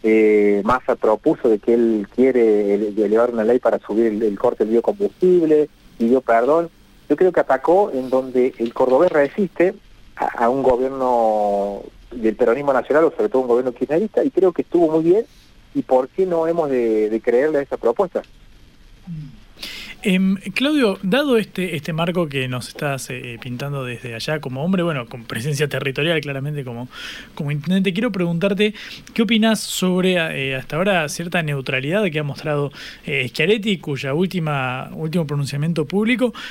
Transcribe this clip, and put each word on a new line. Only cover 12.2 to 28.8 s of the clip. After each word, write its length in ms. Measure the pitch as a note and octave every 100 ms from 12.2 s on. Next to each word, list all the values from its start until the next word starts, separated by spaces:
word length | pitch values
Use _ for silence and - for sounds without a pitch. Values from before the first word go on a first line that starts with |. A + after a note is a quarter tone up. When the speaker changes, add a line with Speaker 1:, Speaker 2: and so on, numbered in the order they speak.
| A3 G#3
Speaker 1:
peronismo 360 | A#2+ B2 C#3+
nacional, 320 | B2+ - C#3
o 60 | D#3+
sobre 180 | - G#2+
todo 140 | C3
un 60 | B2+
gobierno 240 | A#2+ B2+
kirchnerista, 500 | A#2+ B2+ D3+ G#3+ -
y 80 | -
creo 220 | - F#3
que 100 | -
estuvo 260 | - E3+ E3
muy 100 | D#3+
bien, 220 | E3 G3 - - - - -
y 80 | C#3+
por 260 | - B2+ -
qué 160 | -
no 220 | F#3 E3+ E3
hemos 240 | E3+ D3+
de, 400 | B2+ A#2 A2 G#2+
de 100 | A2
creerle 380 | - A#2+ D3+ D3
a 40 |
esa 140 | C#3 B2+
propuesta. 460 | A2+ - F#3+ - - - - - - _ - - - D#3+ D3 - - - - - - -
Speaker 2:
Em, 340 | A3 F#3 F#3+ G3 G#3
Claudio, 440 | - C4+ D4+ A3+ -
dado 340 | F#3+ A#3+ D4 A#3
este, 380 | G3 - F3+
este 180 | D3+ D#3+
marco 360 | D#3+ E3+ F3+ E3
que 180 | C#3 C3
nos 220 | B2+ A2+
estás, 420 | - D3 C3+ -
eh, 280 | B2+ B2 A2+
pintando 400 | B2+ A#2+ C#3+ C#3
desde 320 | B2+ A#2 B2
allá 260 | A2+ - D#3
como 220 | D3 B2+
hombre, 220 | E3+ F#3+
bueno, 240 | E3+ C#3+ A#2
con 160 | B2+
presencia 440 | A2+ A#2 B2+ C#3 D3
territorial 520 | C3 C#3 C3 D3+ E3
claramente 440 | C#3 C#3 C#3+ D3
como, 220 | B2 A#2 B2+ - - - -
como 160 | - C#3+
intendente, 420 | D3 D#3 F#3+ F#3+
quiero 200 | F3+ A#3+
preguntarte, 640 | F#3+ F3 E3+ G3+ G3 G#3 G#3+